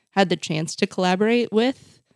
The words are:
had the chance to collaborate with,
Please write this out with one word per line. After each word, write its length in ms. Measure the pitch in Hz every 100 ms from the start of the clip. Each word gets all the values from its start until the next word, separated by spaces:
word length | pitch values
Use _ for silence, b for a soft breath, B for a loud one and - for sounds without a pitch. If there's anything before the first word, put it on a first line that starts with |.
| _
had 180 | 196 190
the 80 | 180
chance 400 | - 156 165 -
to 100 | 196
collaborate 680 | - 185 185 214 240 233
with, 480 | 208 247 262 - _ _